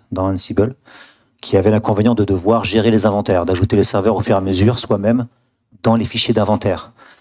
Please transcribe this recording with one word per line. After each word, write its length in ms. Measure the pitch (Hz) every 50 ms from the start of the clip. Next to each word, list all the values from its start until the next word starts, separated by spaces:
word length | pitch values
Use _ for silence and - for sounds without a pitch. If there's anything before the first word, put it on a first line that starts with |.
| _ - -
dans 180 | 92 92 95
Ansible, 440 | 95 90 - - - - 101 120 131 _ _ _ - - - - - _ _ _ _ -
qui 160 | - - -
avait 140 | 98 92 107
l'inconvénient 440 | 107 107 - - 110 98 110 117 120
de 100 | 113 104
devoir 400 | 98 98 92 82 101 113 117 113
gérer 260 | 101 92 113 104 117
les 160 | 110 110 98
inventaires, 400 | 107 98 104 101 - 98 90 85
d'ajouter 300 | 85 92 87 95 - -
les 80 | 101 95
serveurs 320 | - - 104 95 107 110
au 40 | 92
fur 140 | - - 107
et 40 | 98
à 40 | 95
mesure, 360 | 95 95 90 101 110 123 120
soi-même, 480 | - - 120 98 98 107 117 127 120 117 _ _ _ _ _ _ _ _ _ _ -
dans 140 | 117 113
les 80 | 117 107
fichiers 300 | - - 117 - - 117
d'inventaire, 580 | 107 104 98 107 101 - 104 92 82 - - _ _ - - - _